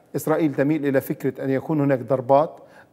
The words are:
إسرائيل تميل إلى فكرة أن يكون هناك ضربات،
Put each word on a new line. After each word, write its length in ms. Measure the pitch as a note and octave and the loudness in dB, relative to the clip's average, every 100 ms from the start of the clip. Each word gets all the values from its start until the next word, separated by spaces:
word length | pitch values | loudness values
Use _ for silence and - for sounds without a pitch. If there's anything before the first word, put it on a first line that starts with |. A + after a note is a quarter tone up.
| _ C#3+ | _ -6
إسرائيل 400 | D3 D#3+ D#3 C3+ | -2 0 0 0
تميل 300 | C#3 D#3 C#3 | 0 0 0
إلى 160 | C3+ | 0
فكرة 420 | - D3 C3+ C3+ | -2 -4 -4 -4
أن 60 | C#3 | -2
يكون 320 | C3+ - D#3 | -2 -2 0
هناك 180 | C#3 B2+ | 2 0
ضربات، 600 | A#2 C3 A#2+ C#3 E3+ - - - - | 0 -2 4 4 4 -4 -20 -20 -6